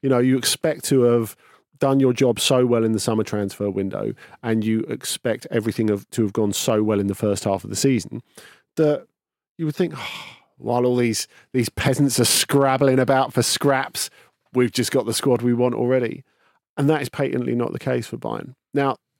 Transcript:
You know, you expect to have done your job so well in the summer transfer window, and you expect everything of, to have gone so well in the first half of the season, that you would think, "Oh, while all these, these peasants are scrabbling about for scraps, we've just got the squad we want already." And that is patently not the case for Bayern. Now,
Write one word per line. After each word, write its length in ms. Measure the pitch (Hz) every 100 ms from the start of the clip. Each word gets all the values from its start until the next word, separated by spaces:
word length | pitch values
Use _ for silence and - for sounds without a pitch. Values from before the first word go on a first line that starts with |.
You 60 | 135
know, 80 | 127
you 180 | 127 131
expect 480 | 120 - 160 156 -
to 160 | 135
have 340 | 120 120 113 - _ _ _ _
done 220 | 143 135
your 120 | 135
job 280 | 120 131 113
so 260 | - 131 123
well 160 | 117
in 80 | 113
the 60 | 110
summer 220 | - 110
transfer 480 | 107 104 101 - 104
window, 440 | 95 98 52 52 113 - -
and 220 | 117 113
you 160 | 110 110 -
expect 580 | - - - 123 113 -
everything 400 | 117 110 104 110
of, 180 | 101 -
to 120 | -
have 100 | 110
gone 200 | 101 104
so 300 | 98 - 110
well 160 | 107 104
in 80 | 98
the 80 |
first 300 | 95 107 98
half 180 | 107 95
of 80 | 101
the 60 | 101
season, 460 | 139 123 - - _ - - _ _ -
that 300 | 151 147 - _ _ _ _ -
you 80 | 156
would 100 | -
think, 180 | 175 151
"Oh, 280 | - - - - _ _
while 280 | 110 120 123
all 100 | 123
these, 320 | 120 110 - _ _
these 160 | 131 117
peasants 500 | - - 131 143 -
are 40 |
scrabbling 760 | 117 - - 139 135 135 139 131
about 340 | 127 135 139
for 100 | -
scraps, 680 | - - 147 135 135 - - _ _ _ _
we've 160 | 123 123
just 180 | - 117
got 160 | 139 110
the 80 |
squad 260 | 107 139 120
we 120 | 120
want 200 | 120 123
already." 500 | 113 120 131 117 123 - _ _ _ _ -
And 140 | 143
that 100 | 156
is 60 | 127
patently 460 | - 139 - 123
not 180 | 120 120
the 60 | -
case 280 | - 123 113
for 100 | 120
Bayern. 360 | 117 - 50 131 _
Now, 220 | 147 139 123 _